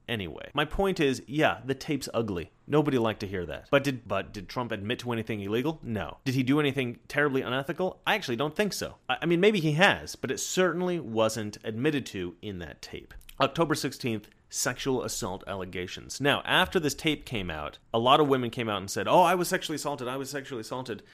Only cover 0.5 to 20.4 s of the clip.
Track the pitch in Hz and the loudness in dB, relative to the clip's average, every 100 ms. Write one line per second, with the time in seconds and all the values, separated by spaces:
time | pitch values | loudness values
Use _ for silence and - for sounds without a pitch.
0.5 | 143 151 - 196 185 143 120 - 147 139 | -2 -2 0 0 4 2 2 -2 2 2
1.5 | 85 120 131 - 143 - 113 113 90 78 | 2 -2 -6 -4 -6 -2 -2 0 -2 -6
2.5 | _ - 147 147 131 113 104 98 95 82 | _ 0 2 4 2 2 -2 -4 -4 -6
3.5 | 69 - 139 139 127 98 98 76 104 92 | -8 2 2 2 -2 -2 -2 -2 -8 -8
4.5 | - 117 107 101 123 120 117 110 107 98 | -6 -4 -4 -4 -4 -2 -4 -2 -4 0
5.5 | 110 135 160 - 107 78 - - 127 123 | 0 0 -2 -4 -4 -4 -6 -2 2 4
6.5 | 147 147 139 123 117 - 147 147 131 104 | 4 4 0 -4 -6 -4 2 2 2 0
7.5 | 127 143 160 185 - - 208 165 117 147 | -2 -2 -2 -2 -2 0 0 0 -2 0
8.5 | 147 208 - - - - 127 160 170 202 | 0 -2 -2 -6 -8 -4 -2 2 4 6
9.5 | 208 156 151 190 127 147 - 127 120 - | 6 4 6 6 4 -2 -6 -4 -4 -2
10.5 | - 185 165 180 175 131 110 110 113 104 | 2 2 2 -2 -2 -2 2 4 2 -4
11.5 | 104 113 110 143 143 104 101 87 87 104 | -6 -8 -2 0 0 -2 -6 -6 -6 -10
12.5 | 92 82 - - 71 - - - - 139 | -8 -10 -12 -14 -14 -14 -18 -18 0 0
13.5 | 160 165 151 143 - 120 110 - _ _ | 2 0 0 -2 -4 -4 -4 -6 _ _
14.5 | - - 123 139 123 107 - 104 92 - | -4 -4 -2 -2 -2 -2 -4 -6 -6 -8
15.5 | 98 92 90 90 - - - 139 117 - | -8 -6 -8 -8 -10 -12 -2 0 2 2
16.5 | 147 180 190 151 - 160 147 - 120 90 | 2 2 2 0 0 0 -2 -4 -6 -4
17.5 | 78 73 - _ 117 120 147 147 135 120 | -4 -8 -10 _ 2 6 6 6 4 2
18.5 | 117 113 101 95 110 101 147 175 185 175 | -2 -2 -2 -4 -2 4 6 6 4 0
19.5 | 185 - 151 151 143 120 131 131 139 | -2 -2 -4 -4 -6 -6 -6 -6 -8